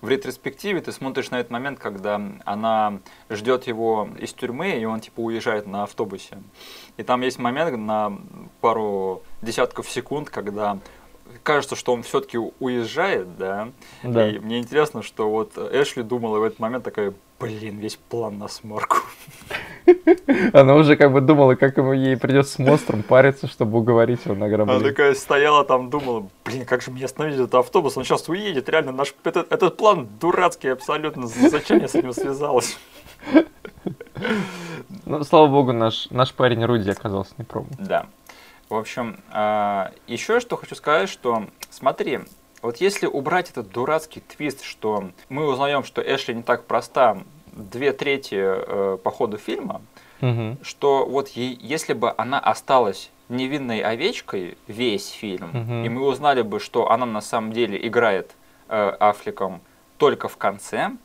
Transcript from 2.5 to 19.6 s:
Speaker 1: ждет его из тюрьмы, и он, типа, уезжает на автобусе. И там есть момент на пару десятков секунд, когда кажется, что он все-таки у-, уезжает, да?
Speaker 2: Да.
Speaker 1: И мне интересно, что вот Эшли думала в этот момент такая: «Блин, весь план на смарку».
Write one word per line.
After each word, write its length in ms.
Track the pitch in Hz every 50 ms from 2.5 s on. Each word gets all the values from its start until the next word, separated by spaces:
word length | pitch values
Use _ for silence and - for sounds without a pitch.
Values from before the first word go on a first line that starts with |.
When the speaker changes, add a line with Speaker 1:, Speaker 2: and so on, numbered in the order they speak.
| 101 107 110 113 113 110 107 107 101 95 _ - - - - _
Speaker 1:
ждет 360 | 113 104 104 120 127 123 -
его 420 | 127 117 110 113 113 113 107 104 98 - -
из 140 | - 117 -
тюрьмы, 380 | - - 120 120 135 170 196 175 123
и 60 | 113
он, 160 | 110 110 110
типа, 200 | 110 - _ -
уезжает 460 | 113 113 113 113 107 127 110 104 104
на 180 | 101 95 101 104
автобусе. 520 | 95 - - 120 101 98 95 - - - 98 95 - _ - - - - - - - _ -
И 40 |
там 200 | 107 110 127 123
есть 160 | 127 131 127 -
момент 360 | 123 120 127 143 165 170 131 113
на 340 | 107 107 110 107 107 104 101 98 - - - - - - - _
пару 600 | - 120 113 113 110 104 101 98 95 95 92 87 - - - -
десятков 480 | 110 113 117 - 127 - - 123 117 -
секунд, 400 | - 123 120 - 135 147 147 147
когда 480 | - 120 98 104 101 104 107 104 101 95 - - - - - - - - - - - -
кажется, 340 | _ - 151 143 135 - 120
что 180 | - - - 123
он 80 | 117
все-таки 340 | 113 - - 139 139 - -
у-, 160 | 117 113 - - _
уезжает, 760 | 131 131 123 120 117 107 113 147 180 196 175 113 92 90 85 82
да? 300 | 92 95 98 101 107 120 - - - - - -
Speaker 2:
Да. 260 | - 123 120 113 110 107
Speaker 1:
И 100 | 104 104
мне 200 | 104 110 117 120
интересно, 440 | 120 120 131 147 151 147 - 117
что 280 | 104 - _ - 110 107
вот 260 | 107 110 110 - -
Эшли 460 | 85 87 - 107 127 147 143 - 135
думала 360 | 117 107 123 123 117 113 107 107
в 40 | 110
этот 140 | 113 107 -
момент 240 | 117 110 123 127 117
такая: 300 | 120 - - 104 98 95 - _ _ _ _
«Блин, 380 | 127 113 107 107 107 107 101 104
весь 180 | 104 107 -
план 420 | - _ _ - 117 113 107 101 101
на 80 | 104 98
смарку». 500 | - - - 107 107 107 - - - - - - - - - - - - - - - -